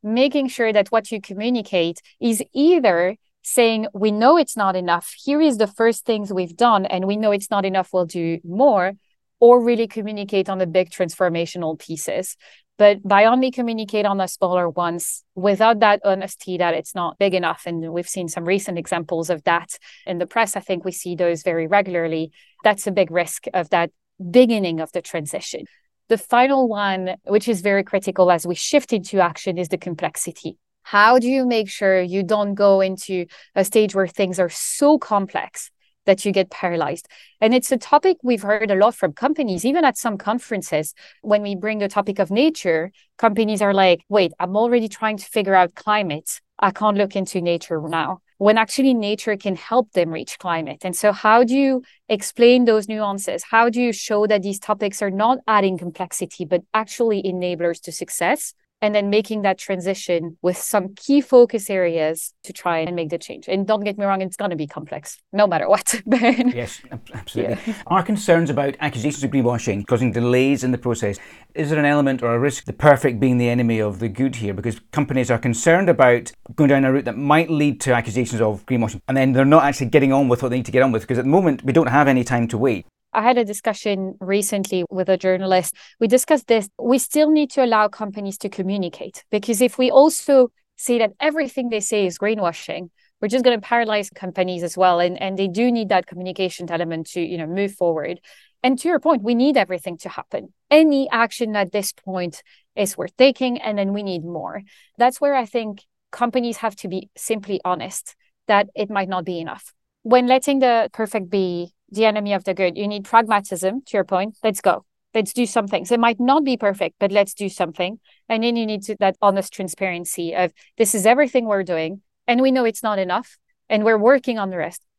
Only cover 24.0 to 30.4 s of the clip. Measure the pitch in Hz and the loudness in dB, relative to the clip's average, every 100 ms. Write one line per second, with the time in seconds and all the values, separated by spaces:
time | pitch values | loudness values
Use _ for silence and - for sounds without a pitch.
24 | _ _ 180 240 254 226 185 160 156 180 | _ _ 2 4 6 4 -2 -4 -4 -8
25 | - 170 147 156 - - - _ _ _ | -6 -8 -6 -10 -10 -12 -14 _ _ _
26 | _ 220 - 240 262 277 254 208 202 190 | _ -4 2 2 4 2 0 0 -2 -2
27 | 185 180 - 208 240 202 196 196 196 196 | -6 -8 0 0 0 -2 2 0 0 -4
28 | 196 185 180 170 175 175 - 294 - 220 | -4 2 4 4 0 -6 0 0 2 -4
29 | 190 196 175 151 - 175 175 180 175 160 | -2 0 0 0 -6 -6 -4 -6 -6 -6
30 | 170 - - - | -6 -6 -12 -10